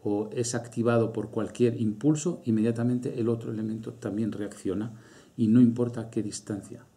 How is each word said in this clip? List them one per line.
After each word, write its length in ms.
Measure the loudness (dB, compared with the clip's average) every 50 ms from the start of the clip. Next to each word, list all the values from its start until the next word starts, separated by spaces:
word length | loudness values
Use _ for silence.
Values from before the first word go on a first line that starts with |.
| 0
o 260 | 0 0 0 -2 -4
es 220 | -2 -4 -2 -2 -2
activado 580 | -4 -6 -6 -4 0 2 4 4 4 2 2
por 180 | 0 -6 -6 -4
cualquier 500 | -4 -6 -6 -6 0 2 2 2 4 2
impulso, 600 | -2 -2 -2 2 2 2 2 2 0 -4 -4 -4 -2
inmediatamente 720 | 0 2 2 4 2 2 2 0 0 0 0 -2 -4 -4 -2
el 100 | 0 0
otro 220 | 0 -2 -4 -8
elemento 440 | -6 -6 -6 -6 -6 -6 -8 -10 -12
también 360 | -8 -8 -6 -2 -2 -2 -2
reacciona 640 | -4 -6 -8 -8 -10 -6 -4 -4 -2 -2 -4 -6 -10 -14 -20 -20 -20 -20 -20 -18 _
y 120 | 0 4 6
no 120 | 8 8
importa 480 | 8 8 6 2 -2 -2 -2 -8 -10 -6
qué 140 | -4 -4
distancia. 640 | -4 -4 -8 -12 -8 -8 -8 -8 -8 -12 -18 -20 -20 _ _